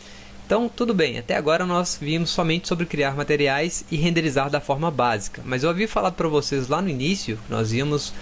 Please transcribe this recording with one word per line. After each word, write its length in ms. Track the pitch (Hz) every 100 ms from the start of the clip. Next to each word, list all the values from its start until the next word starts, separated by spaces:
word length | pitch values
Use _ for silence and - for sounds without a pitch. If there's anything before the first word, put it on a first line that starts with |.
| - - - - -
Então, 220 | 202 240
tudo 260 | - 240
bem, 240 | 190 143 113
até 200 | 113 185
agora 280 | 151 165 180
nós 320 | 175 180 -
vimos 280 | 147 165 160
somente 380 | - 165 170 -
sobre 180 | 175 175
criar 300 | 151 139 139
materiais 720 | 143 147 139 139 175 - -
e 60 | 156
renderizar 540 | 170 165 160 135 139
da 100 | 143
forma 320 | - 139 165
básica. 500 | 131 120 107 - - 120
Mas 180 | 127
eu 60 | 156
havia 180 | 170 220
falado 280 | 214 190 180
pra 120 | 165
vocês 400 | 147 - 139 123
lá 140 | 156
no 80 | 190
início 480 | 131 147 196 - 110
que 140 | -
nós 200 | 113 110
íamos 420 | 117 147 147 - -